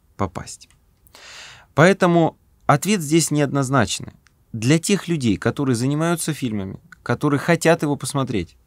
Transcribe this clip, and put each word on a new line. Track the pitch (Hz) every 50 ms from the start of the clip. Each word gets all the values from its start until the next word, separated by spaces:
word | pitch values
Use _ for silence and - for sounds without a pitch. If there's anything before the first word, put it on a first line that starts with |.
| _ _ _
попасть. | - 98 92 - - - - - - - _ _ _ _ _ _ _ _ _ _ - - - - - - - - - - _ _
Поэтому | 135 156 185 196 - 190 175 170 170 160 - - _ _ _ _ _ _
ответ | - 143 143 - 180 220 190
здесь | 156 143 156 165 151 -
неоднозначный. | 151 147 147 135 139 139 135 123 139 135 104 90 - - - - - _ _ _ _ _ _ _
Для | - 113 107 127 156 165
тех | - - 202 180 - 165
людей, | 170 151 127 113 95
которые | 85 - 117 120 - 143 131 123
занимаются | 110 123 135 147 151 160 170 175 170 - -
фильмами, | 147 - 135 120 107 104 95 98 98 - _ _ - _
которые | _ - 120 - - 147 143 135
хотят | - - 170 165 - 165 165 165
его | 165 147 143
посмотреть, | - - 127 - 139 131 123 120 98 85 - _ _ _